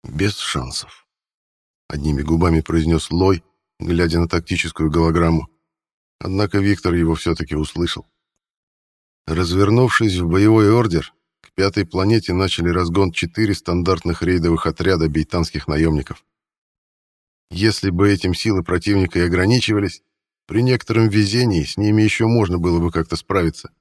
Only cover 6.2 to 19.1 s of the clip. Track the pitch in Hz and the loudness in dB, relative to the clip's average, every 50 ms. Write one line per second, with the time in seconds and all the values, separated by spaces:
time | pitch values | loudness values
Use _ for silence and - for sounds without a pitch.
6.2 | - 104 95 98 104 98 - 101 98 101 101 - - 92 85 87 82 82 82 80 | -10 -6 -2 -2 -2 0 0 0 2 2 0 0 0 0 0 2 2 0 0 -2
7.2 | - 85 80 - 80 - 76 76 76 - - 85 85 85 - - - _ _ _ | -2 -4 -2 -4 -4 -6 -4 -6 -6 -6 -4 -6 -6 -4 -6 -10 -12 _ _ _
8.2 | _ _ _ _ _ _ _ _ _ _ _ _ _ _ _ _ _ _ _ _ | _ _ _ _ _ _ _ _ _ _ _ _ _ _ _ _ _ _ _ _
9.2 | _ - 80 85 92 85 87 95 101 98 110 123 127 120 - - 117 107 92 90 | _ -6 -2 -2 -2 0 2 2 4 4 4 4 4 2 2 0 0 0 0 0
10.2 | 90 82 85 95 101 110 110 110 104 101 110 120 117 107 85 78 69 - _ _ | -2 0 2 4 4 6 6 6 6 6 4 4 2 2 0 -2 -4 -6 _ _
11.2 | _ _ _ _ _ _ _ - 95 101 - 104 98 85 - 92 95 101 113 113 | _ _ _ _ _ _ _ -2 -2 0 0 -2 -4 -2 -2 -2 0 2 2 2
12.2 | - - 87 92 95 90 - - 85 87 85 90 90 85 85 98 98 90 85 - | 0 0 0 0 0 -2 -2 -2 -2 0 0 0 -2 0 0 0 0 0 -2 -4
13.2 | - 85 _ 104 113 101 98 - _ - 87 87 85 92 95 85 - 87 82 - | -6 -6 _ -2 -2 -2 -2 -4 _ -2 -2 0 2 0 0 0 0 -4 -4 -2
14.2 | 85 90 92 90 82 85 85 80 - 82 78 - 87 98 95 82 82 78 73 80 | 0 0 0 0 2 0 0 0 -2 -4 -4 -2 0 0 0 2 0 0 0 -2
15.2 | 80 _ - 90 82 - - 80 - - 73 76 80 82 78 73 67 - - - | -4 _ -2 -4 -4 -2 -4 -8 -6 -4 0 0 2 2 0 -2 -4 -6 -14 -18
16.2 | _ _ _ _ _ _ _ _ _ _ _ _ _ _ _ _ _ _ _ _ | _ _ _ _ _ _ _ _ _ _ _ _ _ _ _ _ _ _ _ _
17.2 | _ _ _ _ _ _ 90 85 104 113 101 - - 98 90 87 101 101 101 87 | _ _ _ _ _ _ -6 0 0 0 0 0 -4 -2 0 2 2 2 2 2
18.2 | - 92 87 - - 113 101 95 85 - 90 87 - 101 101 98 95 87 | 0 -4 -4 -2 -2 -2 -2 -2 -2 -2 -4 -2 0 0 0 2 0 0